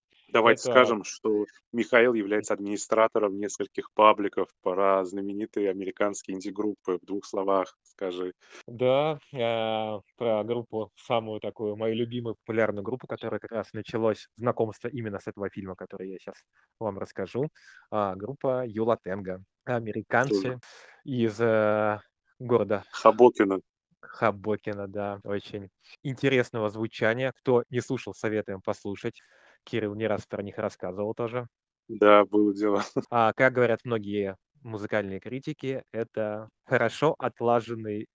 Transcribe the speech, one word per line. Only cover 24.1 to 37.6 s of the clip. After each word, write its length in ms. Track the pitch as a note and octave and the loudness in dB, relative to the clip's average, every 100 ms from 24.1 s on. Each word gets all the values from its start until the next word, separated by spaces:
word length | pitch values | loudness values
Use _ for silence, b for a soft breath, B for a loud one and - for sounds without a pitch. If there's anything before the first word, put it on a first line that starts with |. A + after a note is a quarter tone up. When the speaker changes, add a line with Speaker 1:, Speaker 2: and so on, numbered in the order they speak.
| - A2+ G2+ G2+ G#2 A2+ G2+ G2+ | -2 0 0 -6 -6 -6 -8 -8
Speaker 2:
да. 320 | G2+ G2+ G2+ | -6 -6 -8
Очень 460 | G#2 G2+ - G#2 G2 _ B B | -8 -8 -8 -14 -14 _ B B
интересного 640 | - B2 C3+ C3 A#2+ A#2 G#2 | -10 -2 2 2 0 -2 -4
звучания. 640 | G#2+ A2+ - A2 A#2+ C3 | -2 -6 0 0 2 -2
Кто 300 | - - A#2+ - | -2 2 2 2
не 120 | B2 | -4
слушал, 320 | - B2+ - | -4 -6 -6
советуем 480 | - A2 G#2+ G2+ F#2+ | -6 -4 -2 -4 -6
послушать. 600 | A2 G2+ G2+ G2 A#2 - b b b b | -6 -6 -6 -8 -8 -10 b b b b
Кирилл 320 | - A2+ G#2 G#2+ | -8 -4 -4 -4
не 120 | A2 | -2
раз 180 | G2+ - | -2 -4
про 160 | G2+ | -8
них 160 | G2+ - | -8 -6
рассказывал 560 | G#2 - F#2 F#2 G#2 | -6 -6 -8 -4 -4
тоже. 360 | A2+ A#2 B2 A#2+ _ _ _ - | -4 -4 -6 -8 _ _ _ -16
Speaker 1:
Да, 340 | G#2+ G#2 G#2 G2 | 4 8 10 8
было 280 | G#2 G#2 | 4 4
дело. 300 | G2+ G#2 G2+ - - | 2 2 0 0 -4
<laughs> 120 | - | -2
Speaker 2:
А, 220 | A#2+ A2 | 2 2
как 200 | - C3 | 4 2
говорят 260 | B2+ A#2+ A2+ B2 | 4 2 2 -2
многие 520 | A2+ G2+ G#2 G2 F#2+ _ _ | -6 -2 -4 -4 -6 _ _
музыкальные 580 | A#2+ G#2+ G#2 G#2+ G2 F#2+ | -12 -10 -4 -2 -2 -8
критики, 640 | A2 C3 D#3 D3+ C3 C3 - | -10 -10 -10 -8 -8 -8 -8
это 580 | A2 A#2 - G#2+ G#2+ A2 _ - | -8 -6 -4 -6 -6 -12 _ -2
хорошо 500 | B2+ A2+ - D3+ - | 0 2 2 0 0
отлаженный, 920 | B2 - A#2 A#2+ | -4 -2 2 2